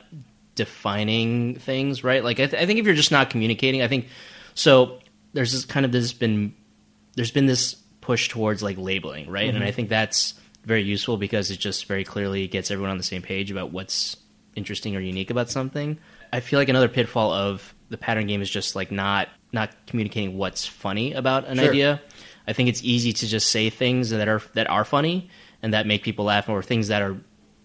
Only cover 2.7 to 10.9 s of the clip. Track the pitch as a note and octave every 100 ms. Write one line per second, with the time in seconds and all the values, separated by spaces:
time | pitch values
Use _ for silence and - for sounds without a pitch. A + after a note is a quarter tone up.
2.7 | A3 G#3+ D3+ D3+ D3 B2+ A#2 A2 G#2+ C3+
3.7 | C3 A#2+ C3+ A#2 - - - - - D#3
4.7 | C3 B2+ - _ _ _ D3 A#2+ B2+ -
5.7 | C#3+ C3+ B2 A#2+ - A#2 G#2+ G#2 - _
6.7 | _ _ _ _ - A#2 C#3+ C3+ B2 -
7.7 | - _ _ - A#2 - A#2 G#2+ G2+ G2+
8.7 | F#2+ F#2+ F#2+ D#2 D2 D2 F#2+ G#2+ G#2+ G#2
9.7 | G#2 G#2+ A2 G#2+ - - - - _ -
10.7 | A2+ G2+